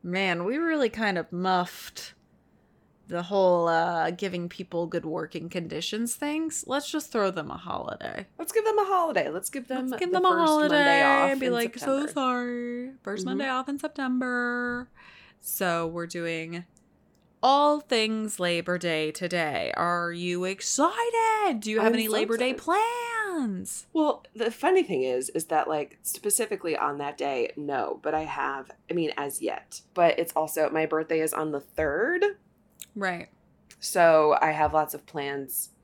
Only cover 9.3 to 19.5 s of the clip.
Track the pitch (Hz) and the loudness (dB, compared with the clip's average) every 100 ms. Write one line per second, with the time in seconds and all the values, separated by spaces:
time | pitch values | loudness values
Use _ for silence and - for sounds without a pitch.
9.3 | 160 - 285 247 262 254 254 359 359 359 | -4 -6 -10 -6 -6 -4 -4 0 2 4
10.3 | 339 330 302 302 302 285 277 277 277 277 | 4 4 4 4 4 6 6 6 6 4
11.3 | 269 262 240 233 240 277 269 294 294 262 | 2 0 0 -2 -4 -2 0 0 -2 0
12.3 | 247 247 240 240 240 254 269 - 202 - | 0 -4 -6 -6 -8 -10 -12 -8 -6 -2
13.3 | - 269 254 262 285 302 302 262 254 254 | -2 -2 -2 -4 -4 -6 -4 -2 0 0
14.3 | 247 240 240 240 240 247 - - - - | -2 -2 -2 -4 -6 -8 -18 -20 -20 -20
15.3 | _ - - 190 170 165 170 170 175 170 | _ -8 -4 0 0 -2 -4 -6 -6 -4
16.3 | 165 165 170 175 _ _ _ _ _ _ | -4 -6 -10 -12 _ _ _ _ _ _
17.3 | _ 254 277 294 294 285 233 220 220 214 | _ 4 6 6 2 0 0 2 0 -4
18.3 | - 180 170 170 175 175 160 156 156 180 | -2 0 0 0 -2 0 0 -2 -4 -4
19.3 | 180 160 | -2 0